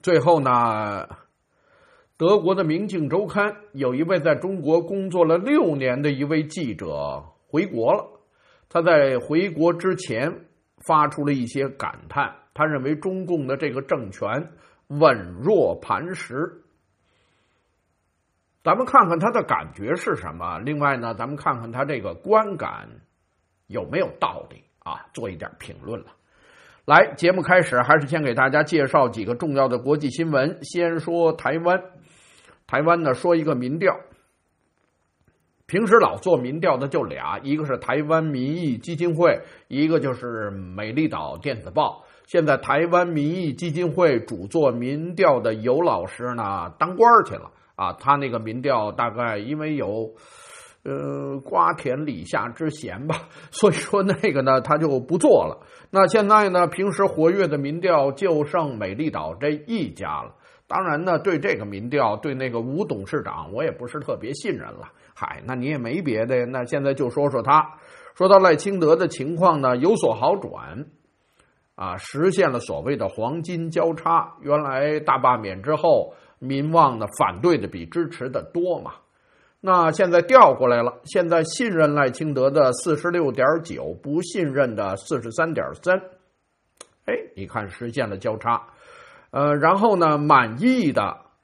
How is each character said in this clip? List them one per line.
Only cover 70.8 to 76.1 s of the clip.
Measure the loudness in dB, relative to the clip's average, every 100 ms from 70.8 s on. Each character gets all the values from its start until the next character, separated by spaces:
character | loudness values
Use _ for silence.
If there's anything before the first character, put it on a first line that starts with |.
| -16 _ _ _ _ _ _ _ _
啊， | -12 -10 -8
实 | -8 0 2
现 | 2 2
了 | 0
所 | -6 -6
谓 | -4 -4
的 | -4
黄 | -4 -4 -4
金 | -6 -6 -4
交 | 0 0 0
叉。 | 0 0 0 -8
原 | -2 0
来 | 0 -2 0 0
大 | 0 4
罢 | 4 2
免 | -2 -6
之 | -4
后， | 0 4 4 2